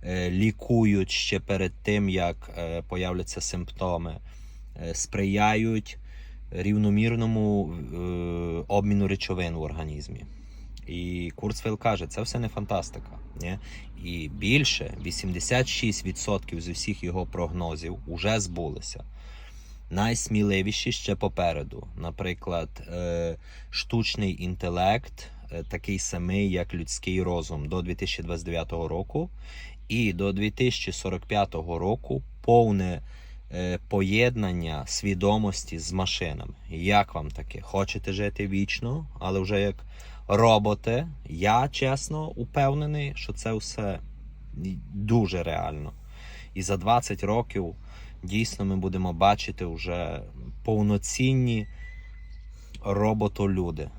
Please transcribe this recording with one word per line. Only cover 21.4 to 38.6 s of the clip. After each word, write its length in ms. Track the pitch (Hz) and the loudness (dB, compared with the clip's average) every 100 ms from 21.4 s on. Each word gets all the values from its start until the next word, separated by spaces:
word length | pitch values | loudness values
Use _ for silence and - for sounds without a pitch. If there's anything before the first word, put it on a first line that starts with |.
| 90 76 73 - - - | 0 0 -6 -10 -12 -8
Наприклад, 720 | 82 80 90 92 - 85 80 - - | -8 -4 -4 -4 -4 -4 -4 -10 -8
е, 480 | 87 87 85 85 82 - - - | -4 -2 0 -2 -4 -10 -16 -8
штучний 720 | - - 117 110 - 101 90 | -8 0 0 2 0 0 0
інтелект, 840 | 90 90 90 87 92 113 - - - - - | -4 -2 -2 2 4 4 0 -14 -16 -14 -10
е, 120 | 85 | -8
такий 360 | - 90 - 98 | -6 -6 -2 -2
самий, 520 | - 90 87 98 101 | -2 -2 0 2 2
як 220 | 90 87 | 2 -2
людський 480 | 87 80 - - 92 | -4 -4 -6 -2 0
розум, 460 | 90 87 80 78 73 | 2 0 -2 -6 -2
до 140 | 92 | -2
дві 140 | 87 87 | -2 -2
тисячі 280 | 95 - | -2 -4
двадцять 220 | 82 85 82 | -4 -4 -2
дев'ятого 420 | 82 80 82 80 | -4 -2 -2 -2
року. 420 | 82 98 147 175 - - - - - - | -2 -2 -2 -4 -6 -14 -12 -14 -14 -4
І 260 | 113 113 | 0 2
до 200 | 87 98 | 2 2
дві 180 | 98 104 | 2 0
тисячі 400 | - 127 - - | 2 2 2 -4
сорок 340 | 92 95 90 - | -4 -2 -4 0
п'ятого 540 | 104 98 85 82 85 | 2 2 0 -4 0
року 420 | 90 113 - - - - | 0 0 0 -4 -4 -4
повне, 600 | - 120 113 101 92 87 - - - - - | 6 8 8 4 2 -2 -8 -14 -14 -16 -10
е, 280 | 87 90 87 - | -6 -2 -4 0
поєднання 960 | 101 95 104 123 120 101 87 82 76 67 | 2 4 6 4 4 0 0 -2 -4 -4
свідомості 920 | - 101 92 101 107 107 92 - 82 | -2 0 4 4 6 4 0 -6 -8
з 120 | 80 | -4
машинами. 640 | 92 92 - 85 73 - - - | 0 0 0 -2 -4 -8 -12 -10
Як 460 | 80 90 104 98 82 | -2 4 6 4 0
вам 160 | 73 | -4
таке? 300 | - - - | -6 -8 -10
Хочете 520 | - 98 98 - - | -2 0 0 -2 -4
жити 340 | 95 104 - 101 | -2 -2 -2 0
вічно, 600 | 98 | 2